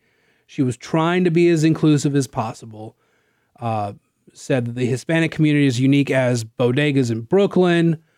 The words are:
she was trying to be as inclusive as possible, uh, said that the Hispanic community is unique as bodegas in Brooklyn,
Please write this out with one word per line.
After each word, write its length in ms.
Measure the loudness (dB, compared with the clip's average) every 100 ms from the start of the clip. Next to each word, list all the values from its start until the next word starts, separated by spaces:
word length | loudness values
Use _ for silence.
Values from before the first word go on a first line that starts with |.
| _ _ _ _ _
she 160 | -4
was 140 | -4 -4
trying 480 | -4 -2 0 0 0
to 40 |
be 180 | 2 2
as 140 | 4
inclusive 520 | 2 2 2 2 2 -2
as 100 | -2
possible, 720 | -6 -8 -10 -18 -18 -18 -20 _ _ _ _ _ _
uh, 340 | -6 -6 -6 -10 _ _ _
said 320 | -16 -4 -2 -2
that 100 | -4
the 120 | -4
Hispanic 440 | -4 -2 -2 -2
community 360 | 0 0 2 2
is 120 | 2
unique 300 | 2 2 2
as 340 | 0 0 -2
bodegas 680 | -6 -2 0 2 0 0 0
in 100 | -4
Brooklyn, 800 | -2 0 2 2 2 2 2 -2 _